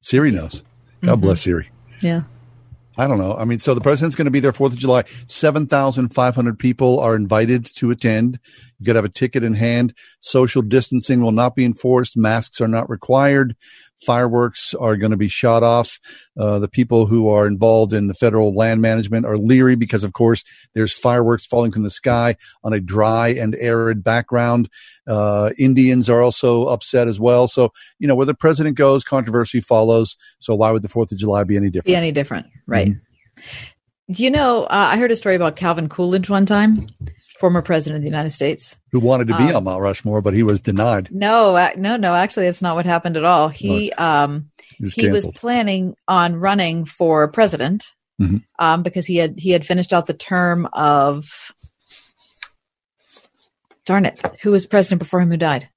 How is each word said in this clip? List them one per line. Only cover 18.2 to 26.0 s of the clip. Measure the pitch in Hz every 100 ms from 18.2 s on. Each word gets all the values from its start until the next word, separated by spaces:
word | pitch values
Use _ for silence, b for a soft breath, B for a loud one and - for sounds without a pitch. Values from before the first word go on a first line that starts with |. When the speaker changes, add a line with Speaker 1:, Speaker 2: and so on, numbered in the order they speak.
| 120 110 107
Speaker 1:
land | 98 113 110
management | 113 110 104 113 120
are | 107
leery | 107 127 131
because, | 123 113 110
of | 101
course, | - 117 117 B B B
there's | - 107
fireworks | - 127 120 117 117 -
falling | 120 117
from | 110
the | 104
sky | - 131 120 117 113 B B
on | 110
a | 107
dry | 90 104 107 113 117
and | 127 113 107
arid | 120 117 113 110
background. | 95 120 117 120 120 120 113 B B B -
Uh, | 107 104 104 104 -
Indians | 135 135 127 127